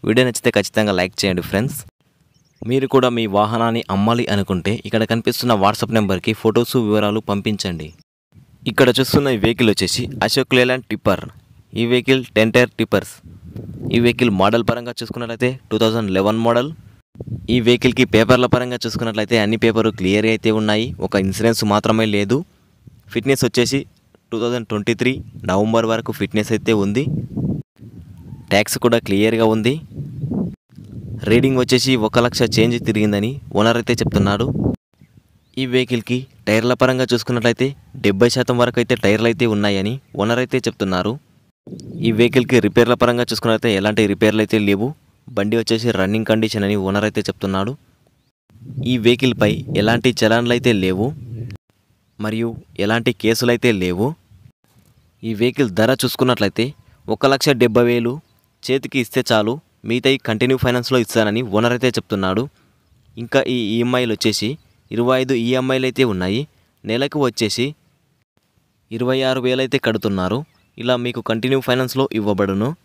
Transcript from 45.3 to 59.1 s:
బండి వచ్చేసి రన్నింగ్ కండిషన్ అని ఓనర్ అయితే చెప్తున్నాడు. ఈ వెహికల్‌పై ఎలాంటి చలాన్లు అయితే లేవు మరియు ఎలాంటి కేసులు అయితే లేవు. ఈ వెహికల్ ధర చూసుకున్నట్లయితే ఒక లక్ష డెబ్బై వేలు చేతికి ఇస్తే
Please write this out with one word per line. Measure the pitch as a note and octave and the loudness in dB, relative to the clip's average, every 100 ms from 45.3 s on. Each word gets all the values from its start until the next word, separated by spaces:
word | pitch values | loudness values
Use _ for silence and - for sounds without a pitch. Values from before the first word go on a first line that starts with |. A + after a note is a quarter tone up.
| A#2+ | -4
బండి | G#2 A2+ | 0 0
వచ్చేసి | A2+ A2+ A#2+ G2 | 0 0 0 0
రన్నింగ్ | F#2+ A2 A2 | 0 0 0
కండిషన్ | A2+ A2 A2 G2+ | 2 2 0 0
అని | G#2 F#2+ | 0 0
ఓనర్ | G2+ G#2+ | 0 0
అయితే | G#2+ G2+ | -2 -6
చెప్తున్నాడు. | - G2+ F#2+ G2+ C#3+ _ _ _ _ _ _ _ - - - B2 | -4 -4 -2 -4 -8 _ _ _ _ _ _ _ -20 -14 -8 -2
ఈ | B2+ | 2
వెహికల్‌పై | A2 B2 C3 A#2 G#2 - - - | 2 4 2 2 0 0 -4 -2
ఎలాంటి | G#2+ A#2 B2+ A2+ | 0 2 0 2
చలాన్లు | A2 A2+ A#2+ A#2+ | 2 2 2 0
అయితే | A#2+ G#2+ | 2 2
లేవు | F#2 F#2 A#2 D#3 - A2+ A#2 G2+ _ _ _ _ _ _ | 0 0 -2 -6 -14 -12 -12 -14 _ _ _ _ _ _
మరియు | A2 A2 A#2 A2+ - - | -6 -4 -4 -6 -16 -6
ఎలాంటి | G2+ A2+ A#2 A#2+ | 0 2 0 0
కేసులు | G#2+ A2+ A#2+ | 0 2 2
అయితే | A#2+ B2 G#2 | 2 2 0
లేవు. | F2+ F2 A#2+ E3 _ - - _ _ _ _ _ _ _ A2+ | 0 0 -2 -4 _ -20 -20 _ _ _ _ _ _ _ -8
ఈ | G#2+ | -2
వెహికల్ | A#2+ B2 B2+ F2+ | -2 0 -2 2
ధర | A2 C3 | 2 2
చూసుకున్నట్లయితే | B2+ - B2+ A#2+ G2+ - A#2+ D3+ _ _ - | -2 0 0 2 0 -2 -4 -6 _ _ -8
ఒక | G#2+ - | -2 2
లక్ష | C#3 D3+ B2+ | 2 2 4
డెబ్బై | A#2+ A2+ A#2+ | 4 4 4
వేలు | A#2+ A#2 C#3 _ _ _ _ - | 2 0 -4 _ _ _ _ -4
చేతికి | C3 - C3+ | -4 -2 -4
ఇస్తే | A#2 | -2